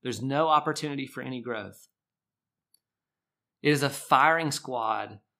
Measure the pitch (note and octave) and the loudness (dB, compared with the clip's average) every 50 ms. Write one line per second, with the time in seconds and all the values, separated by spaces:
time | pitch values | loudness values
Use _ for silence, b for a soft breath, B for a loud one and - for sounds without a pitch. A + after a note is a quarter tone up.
0 | _ B2+ A#2 G#2+ A#2 C3+ C3+ D3 D#3+ D#3+ D#3 D3+ D3 D#3 D3 - - D3+ C#3+ C#3 | _ -6 -6 -6 -4 -2 0 2 4 4 4 4 4 0 -4 -4 -6 -6 -6 -6
1 | C3 B2 - C3 B2+ B2+ C3 B2+ A2+ B2 A#2 A2 G2+ G2 G2+ - - _ _ _ | -8 -10 -10 -12 -10 -8 -10 -10 -8 -6 -8 -6 -8 -10 -14 -20 -20 _ _ _
2 | _ _ _ _ _ _ _ _ _ _ _ _ _ _ _ _ _ _ _ _ | _ _ _ _ _ _ _ _ _ _ _ _ _ _ _ _ _ _ _ _
3 | _ _ _ _ _ _ _ _ _ _ _ _ - D3 D3+ C3+ C#3 C#3 C#3 - | _ _ _ _ _ _ _ _ _ _ _ _ 2 2 2 4 2 -2 -2 -4
4 | - - D3 C3 C#3 D#3 D#3+ E3 E3 D3 C#3 - - - B2+ A#2+ A2+ A2 A2 G#2 | 0 4 4 6 6 6 4 2 0 -4 -4 -6 -8 -6 -6 -4 -2 -2 -2 -2
5 | G#2 - G#2 G#2 _ _ _ _ | -4 -8 -12 -20 _ _ _ _